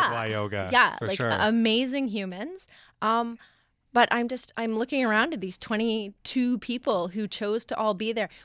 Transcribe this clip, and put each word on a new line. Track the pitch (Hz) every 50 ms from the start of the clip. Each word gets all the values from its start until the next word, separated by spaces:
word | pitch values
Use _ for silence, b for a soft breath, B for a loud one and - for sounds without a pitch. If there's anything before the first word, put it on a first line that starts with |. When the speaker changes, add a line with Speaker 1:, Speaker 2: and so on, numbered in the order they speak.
| 359
Speaker 1:
at | 220
Y | 135 117 113 110
Yoga. | 107 107 104 104 - 101 95 92
Speaker 2:
Yeah, | - 247 240 180 - -
Speaker 1:
For | 117 110
Speaker 2:
like, | 202
Speaker 1:
sure. | 196 127 117
Speaker 2:
amazing | 127 - - 214 226 233 226 226 220 233 262 254 254 277 269 240
humans. | 202 220 196 190 180 185 220 311 370 381 - B B B B B B _
Um, | - 214 226 233 233 233 233 233 b b b b b b b _ _ _ -
but | 240 240 -
I'm | - 240 240 240
just, | 262 247 - - - -
I'm | 226 220 220
looking | 220 240 254 302 269
around | 254 226 214 214 240 339
at | 320 220
these | 180 190 180
twenty-two | - - - 220 208 226 233 220 220 208 196 202 _ - - - 269 247 247 247 240
people | - - 233 233 - 285 226 185 170 180
who | 180 214 214
chose | 196 - - 220 202 214 233 -
to | - - -
all | 220 214 208
be | 175 220 220
there. | 226 226 208 B B B